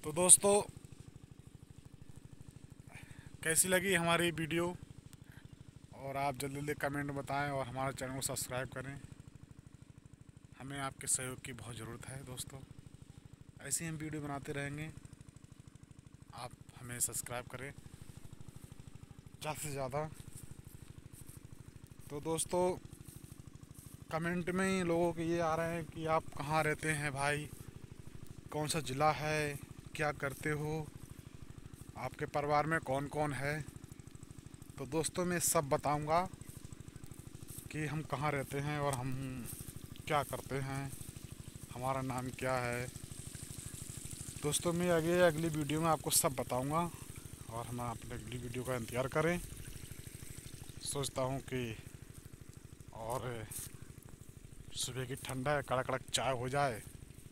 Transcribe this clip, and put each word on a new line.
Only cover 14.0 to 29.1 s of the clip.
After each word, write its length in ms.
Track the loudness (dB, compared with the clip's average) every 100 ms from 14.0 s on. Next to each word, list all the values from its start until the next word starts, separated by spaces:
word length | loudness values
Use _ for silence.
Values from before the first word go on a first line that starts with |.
| -4 -4
बनाते 300 | -4 -6 -4
रहेंगे। 380 | -4 -4 -4 -8 -10 -16 -18 -20 -20 -20 -20 -20 -20 -20 -20 -20 -20 -16 -12
आप 160 | -12 -12 -18 -14
हमें 200 | -8 0
subscribe 460 | 2 2 -4 -6 -6
करें 240 | -8 -8 -10 -16 -14 -14 -12 -12 -12 -12 -12 -16 -14 -14 -16 -16 -16 -16 -6
ज़्यादा 120 | -4 -2
से 160 | -2
ज़्यादा। 320 | -2 0 0 -2 -6 -12 -12 -12 -12 -14 -16 -14 -14 -16 -14 -14 -14 -14 -14 -14 -16 -16 -14 -8
तो 100 | -6
दोस्तों, 540 | 0 0 2 6 6 4 -4 -14 -14 -14 -16 -16 -16 -16 -16 -16 -16 -16 -4
comment 380 | 0 2 2 2
में 180 | 4 4
ही 160 | 4
लोगों 280 | 6 6 6
के 100 | 4 2
ये 140 | 4
आ 120 | 4 4
रहे 200 | 2 0
हैं 100 | -4
कि 200 | -4 4
आप 160 | 4 4 -4
कहाँ 240 | 2 4
रहते 260 | 4 4 2
हैं 200 | 2 2
भाई, 340 | 2 2 2 0 -10 -12 -14 -14 -12 -12 -10 -12 -12 -6
कौन 160 | -2 0
सा 120 | 0
ज़िला 300 | 0 6 6